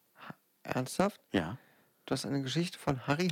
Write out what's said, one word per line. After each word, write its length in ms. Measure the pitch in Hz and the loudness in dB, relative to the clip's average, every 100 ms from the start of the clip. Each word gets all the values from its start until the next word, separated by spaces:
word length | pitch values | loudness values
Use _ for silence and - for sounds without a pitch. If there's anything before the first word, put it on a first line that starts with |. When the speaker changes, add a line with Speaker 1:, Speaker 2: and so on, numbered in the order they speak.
| _ - - - _ _ | _ -20 -18 -18 _ _
Speaker 1:
Ernsthaft? 560 | - 127 127 - 196 - _ | -6 -4 -2 2 2 0 _
Speaker 2:
Ja. 260 | 98 80 117 - _ _ _ - | 0 0 -4 -12 _ _ _ -4
Speaker 1:
Du 80 | |
hast 120 | 135 - | -4 0
eine 160 | 139 | -2
Geschichte 340 | 135 139 175 - | 0 0 -2 -2
von 300 | - 135 127 | -2 0 2
Harry 220 | 143 180 | 2 2